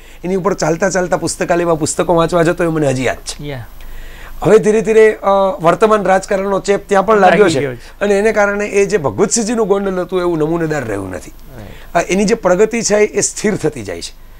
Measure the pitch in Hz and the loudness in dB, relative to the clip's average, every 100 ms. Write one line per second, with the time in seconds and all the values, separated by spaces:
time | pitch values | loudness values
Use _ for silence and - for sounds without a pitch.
0 | - - 175 190 185 - 156 165 196 185 | -14 -12 -4 -2 -2 -2 -2 0 0 -2
1 | 180 175 160 - 175 175 170 160 151 - | -2 -2 -4 -4 -2 0 0 0 -2 -2
2 | 180 170 165 175 165 175 170 160 143 131 | 0 2 2 2 2 0 0 0 0 0
3 | 120 - - - 147 131 110 - - - | -2 -4 -8 -12 -10 -12 -12 -16 -14 -14
4 | - - - - 151 214 202 220 196 220 | -14 -16 -16 -4 4 4 6 2 4 6
5 | 220 214 196 196 196 190 170 262 214 214 | 6 4 0 2 2 0 2 4 4 2
6 | 185 190 - 196 196 196 190 202 - 196 | 2 0 0 -2 0 -2 0 -2 0 0
7 | 190 214 185 190 196 139 139 123 - - | 4 4 6 6 4 2 -2 -6 -14 -4
8 | 208 196 214 214 202 202 208 202 196 202 | 0 2 2 2 0 0 -2 0 2 0
9 | 139 104 196 - 214 233 208 196 196 185 | -2 0 0 0 -2 0 0 0 0 -4
10 | 170 185 175 165 151 170 160 151 117 101 | -2 -2 -2 0 0 0 -2 -4 -4 -6
11 | 95 87 - - - 131 101 - - 175 | -6 -10 -12 -18 -18 -18 -16 -18 -6 -4
12 | - 180 208 226 180 180 220 233 175 214 | 0 0 0 0 2 2 2 0 0 2
13 | 208 196 - - 208 190 151 131 98 85 | 0 0 -4 -2 -4 -2 -4 -6 -8 -10
14 | - - - - | -12 -16 -20 -20